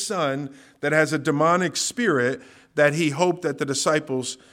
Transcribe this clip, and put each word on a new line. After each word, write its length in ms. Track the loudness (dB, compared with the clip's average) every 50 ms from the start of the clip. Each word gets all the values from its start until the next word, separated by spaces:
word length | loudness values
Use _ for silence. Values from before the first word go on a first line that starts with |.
| -6
son 440 | -6 -4 -2 -2 -2 -2 -4 -6 -10 -12 -18 -20 -20 _ _
that 120 | -2 2
has 200 | 4 4 4 2
a 60 | 0 -2
demonic 580 | 0 0 0 2 4 4 4 2 0 -2 -2
spirit 680 | -4 -6 -4 -4 -2 0 2 2 2 2 0 -2 -4 -10 -18 -20 -20 -20 _ _
that 200 | 2 4 4 4
he 160 | 2 0 0
hoped 320 | 0 2 2 2 2 0
that 140 | -4 -6 -4
the 80 | -4 -4
disciples, 720 | -4 -4 -2 0 0 0 0 -2 -2 -4 -6 -6 -8 -10 -14 -18 -20